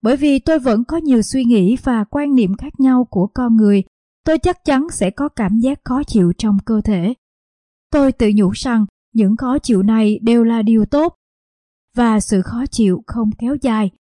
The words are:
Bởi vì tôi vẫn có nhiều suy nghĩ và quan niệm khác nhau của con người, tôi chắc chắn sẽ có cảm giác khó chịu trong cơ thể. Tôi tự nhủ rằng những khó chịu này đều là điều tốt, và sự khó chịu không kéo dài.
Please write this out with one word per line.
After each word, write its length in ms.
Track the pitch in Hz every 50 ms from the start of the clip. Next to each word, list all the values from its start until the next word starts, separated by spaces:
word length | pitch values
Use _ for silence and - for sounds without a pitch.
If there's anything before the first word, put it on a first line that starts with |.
Bởi 160 | - 220 262
vì 220 | 269 285 294 277 269
tôi 200 | - - 320 311
vẫn 240 | 247 262 220 214 240
có 140 | - 311
nhiều 240 | 339 320 302 254 226
suy 220 | 214 - - 262 254
nghĩ 340 | 233 240 208 180 185 247 262 -
và 200 | 269 247 220 208
quan 320 | _ - 285 294 285 277
niệm 180 | 254 220 180 196
khác 220 | - 254 294 - -
nhau 280 | 262 262 254 254 247 -
của 180 | - 190 175 214 _
con 220 | - 254 240 226
người, 280 | 220 220 202 202 196 185 _ _ _ _ _ _ _ _
tôi 120 | 320 320 311
chắc 260 | - 349 349 _ _
chắn 220 | - 277 262 294 339
sẽ 180 | - - 220 185
có 200 | - - 277 294
cảm 300 | _ - 220 175 202 226
giác 200 | 226 262 285 - _
khó 200 | - 254 254 196
chịu 300 | - - 220 180 170 175
trong 200 | _ - 214 202 196 -
cơ 160 | - 226 214 208
thể. 300 | - 208 180 170 196 254 _ _ _ _ _ _ _ _ _ _ _ _ _ _ _
Tôi 200 | - 302 277 269
tự 200 | 262 _ 240 208 208
nhủ 140 | 208 202 180
rằng 360 | 208 - - 269 233 226 214 196 _ _ _ _ _
những 240 | 226 214 190 214
khó 220 | 233 269 240 254 302
chịu 240 | - - 233 185 190
này 360 | 202 220 226 220 208 214 - 220
đều 200 | 226 233 240 233
là 180 | 226 233 226
điều 240 | 214 208 226 220 208
tốt, 300 | - - 285 311 339 - _ _ _ _ _ _ _ _ _ _ _ _ _ _ _ _
và 240 | 240 240 233 220 214
sự 220 | - - 220 190
khó 240 | 185 - - 233 262 277
chịu 320 | - - 220 196 180 175 -
không 240 | - - 233 226 214
kéo 240 | 214 - 233 247 285 285
dài. 300 | - 254 226 214 214 190 _ _ _